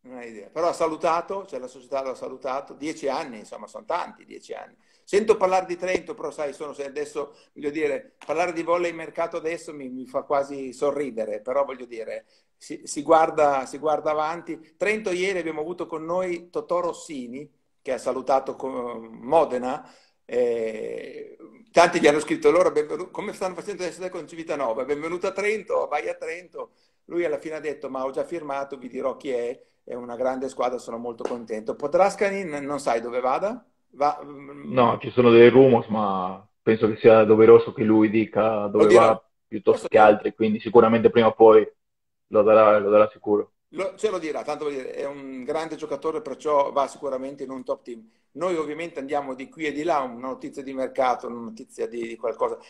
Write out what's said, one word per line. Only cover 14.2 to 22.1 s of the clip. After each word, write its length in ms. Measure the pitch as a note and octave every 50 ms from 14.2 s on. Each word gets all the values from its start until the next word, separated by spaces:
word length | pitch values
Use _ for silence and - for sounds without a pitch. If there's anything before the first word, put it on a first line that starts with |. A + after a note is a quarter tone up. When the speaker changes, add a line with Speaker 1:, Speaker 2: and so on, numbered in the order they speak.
| D3+ D#3 E3+ E3+ E3 - D#3 C3+ - _ _
Speaker 1:
Trento 340 | _ F3+ G3+ G#3+ A3 A3 F#3+
ieri 280 | F3+ F3+ F#3 G3 G3 F3+
abbiamo 220 | D#3+ D#3+ D3+ D3+
avuto 260 | D3+ E3+ F3 - E3+
con 180 | D#3+ E3 D#3 D#3+
noi 440 | E3 F3 F#3 F#3 F#3 F3 E3+ - -
Totò 300 | _ D#3+ D3 - F3 F3
Rossini, 680 | F3 E3+ D3+ - - - D#3+ C3 B2 A#2 A#2+ C#3 D3+ - _ _ _ _ _ _
che 100 | _ -
ha 60 | B2+ A2+
salutato 580 | - C3+ B2 C3 C3 - C3 C3+ C3+ - B2
co-, 420 | - - C3 C3 B2+ A#2+ A#2+ A#2 A2+
Modena, 880 | A2+ A2+ A2+ A#2 A2+ B2 D#3 E3 D3 A#2 B2 B2+ B2 B2+ C#3 D3 - - _ _ _ _ _ _ _
eh, 1120 | - C3 B2 B2 A#2+ A#2 A#2 A2+ A2+ A2 A2 A2+ A#2 A#2 A2+ - - - - - - - _ - - - - - _
tanti 300 | _ - F3 F3+ F3 E3+
gli 60 | D#3
hanno 140 | D3